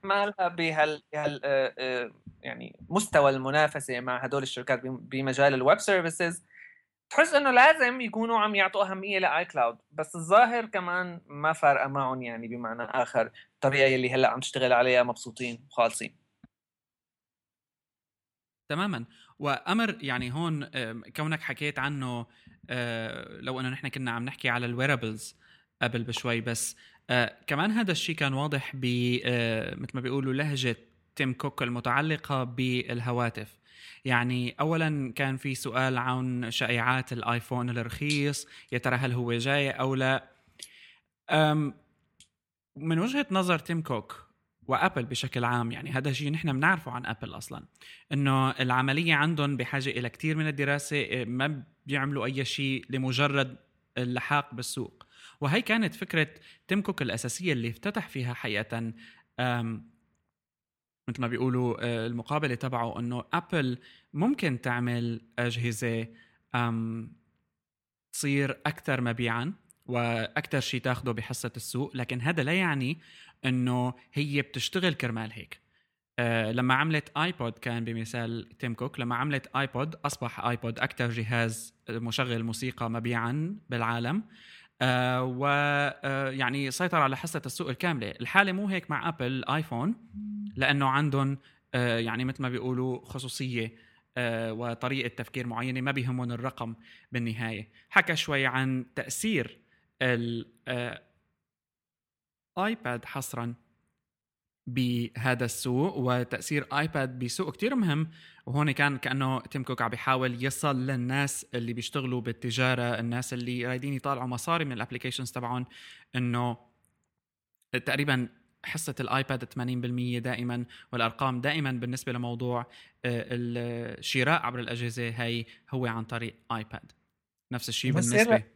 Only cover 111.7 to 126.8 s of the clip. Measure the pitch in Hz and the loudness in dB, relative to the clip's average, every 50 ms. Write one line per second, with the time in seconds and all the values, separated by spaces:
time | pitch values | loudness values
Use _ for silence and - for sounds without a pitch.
111.7 | 120 120 117 - - 143 131 127 123 123 110 120 113 - - 123 113 127 131 127 | -4 -4 -6 -4 -4 -2 -2 0 -2 -2 -2 -4 -6 -4 -4 -4 2 4 4 4
112.7 | 127 123 120 120 120 110 117 117 120 123 127 - 131 123 120 120 123 123 120 123 | 4 2 0 0 0 -2 -2 -2 -2 -2 -4 -4 -6 -6 -4 -4 -4 -4 -2 -4
113.7 | 127 127 131 139 139 131 - 143 139 123 127 127 123 117 - - 170 170 160 143 | -4 -4 -4 -4 -4 -2 -2 -2 -2 -2 -2 -4 -4 -4 -2 0 0 0 0 -2
114.7 | 127 107 117 - 120 123 - 131 123 - 131 120 - 131 123 117 123 123 123 - | -2 -4 -6 -6 -6 -6 -6 -4 -4 -4 -6 -6 -6 -6 -4 -4 -4 -4 -4 -6
115.7 | - - - - - - - _ - 127 123 123 120 120 123 120 117 - - _ | -10 -20 -20 -20 -20 -20 -20 _ -4 -2 -2 0 0 0 0 -2 -2 -6 -10 _
116.7 | _ _ _ _ _ _ _ _ _ _ _ _ _ _ _ _ _ _ _ _ | _ _ _ _ _ _ _ _ _ _ _ _ _ _ _ _ _ _ _ _
117.7 | - 127 - - 135 135 143 147 135 127 123 113 - _ _ _ _ _ - - | -4 -2 0 0 0 2 4 4 4 2 2 -2 -6 _ _ _ _ _ -12 -8
118.7 | - 160 - - 127 - 131 - 120 135 135 - 139 123 123 - - 131 123 123 | -6 -6 -6 -6 -6 -6 -4 0 0 0 0 0 -2 -4 -4 -8 -6 -6 -4 -4
119.7 | 127 123 120 123 123 123 123 123 123 120 117 127 127 107 123 123 120 120 120 - | -4 -4 -2 -2 -2 -2 -2 -2 -2 -2 -2 -4 -4 -2 -4 -4 -4 -4 -6 -8
120.7 | - - - _ - 120 117 113 113 - 139 135 123 123 120 143 147 156 147 135 | -12 -20 -16 _ -2 0 0 0 2 0 0 0 0 0 -2 0 0 0 0 -2
121.7 | 127 120 120 123 127 131 - - 120 123 120 120 120 117 127 123 123 120 120 - | -2 -2 -4 -4 -6 -6 -6 -6 -4 -4 -4 -4 -4 -4 -2 -2 -2 -2 -4 -6
122.7 | - - - - _ _ - 123 120 117 - - 123 120 120 120 120 120 120 120 | -14 -20 -20 -20 _ _ -4 -2 -2 -2 -2 -4 -4 -4 -4 -4 -4 -4 -4 -4
123.7 | 120 117 117 117 113 - - - - 131 123 139 165 170 - 123 123 123 120 - | -6 -6 -8 -8 -10 -8 -6 -2 2 2 4 4 2 2 0 -2 -4 -4 -6 -4
124.7 | 120 117 123 120 113 123 120 117 113 117 120 117 117 117 113 - - - _ - | -4 -4 -4 -4 -4 -4 -6 -6 -4 -4 -4 -2 -2 -4 -4 -8 -14 -20 _ -6
125.7 | - 131 123 120 113 113 110 - 123 117 117 113 - _ _ _ 117 113 110 110 | -4 -2 -2 -2 -2 -4 -6 -6 -6 -6 -6 -8 -10 _ _ _ -4 -4 -4 -8
126.7 | - - | -10 -14